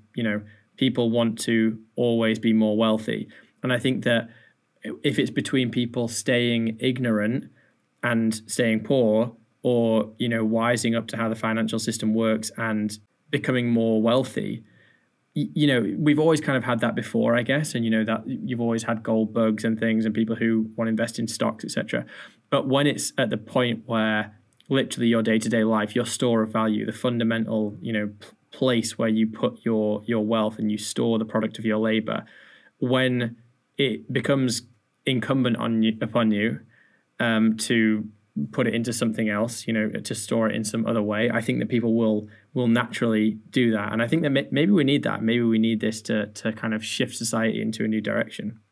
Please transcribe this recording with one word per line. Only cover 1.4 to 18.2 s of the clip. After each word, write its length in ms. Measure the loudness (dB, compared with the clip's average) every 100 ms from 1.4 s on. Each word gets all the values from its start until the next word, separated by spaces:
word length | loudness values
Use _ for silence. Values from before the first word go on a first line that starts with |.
| 0 2 2 -2 -8 -2
always 440 | 0 2 2 2
be 140 | 2
more 240 | 4 4 2
wealthy. 500 | 2 2 -2 -6 -8 -14 -20 _
And 100 | -4
I 60 | -2
think 260 | 0 0 0
that 240 | 0 -2 -12 _ _ _ _ -12 -4
if 160 | -2 0
it's 120 | 0
between 400 | -2 -2 0 0
people 360 | 0 -2 -2 -4
staying 720 | -4 0 0 2 0 0 -2
ignorant 680 | -2 0 0 0 0 -2 -6 -16 _ _ _ _
and 400 | -2 0 0 -2 -4
staying 360 | 0 0 0
poor, 520 | 2 2 4 2 0 -6 _ _
or, 520 | 0 2 4 2 0 -2
you 100 | -2
know, 160 | 0
wising 520 | 0 2 2 2 0 -2
up 120 | -4
to 100 | -4
how 100 | -4
the 60 | -2
financial 440 | -2 0 -2 -2
system 340 | -4 -2 0
works 360 | 2 2 0 -4 -6
and 400 | -4 -2 -2 -6 _ _ _
becoming 400 | -4 -2 0 0
more 320 | 2 2 2
wealthy, 600 | 4 2 0 -4 -6 -8 -12 _ _ _ _ _ _
y-, 140 | -4 -4
you 140 | 2 2
know, 280 | 4 2 0
we've 220 | 2 4
always 220 | 4 2
kind 160 | 2 -2
of 80 | 0
had 160 | 0
that 140 | 0 -2
before, 380 | -2 0 2
I 100 | 2
guess. 320 | 2 0 0 -2
And, 100 | 0
you 60 |
know, 120 | 0
that 200 | 0 -2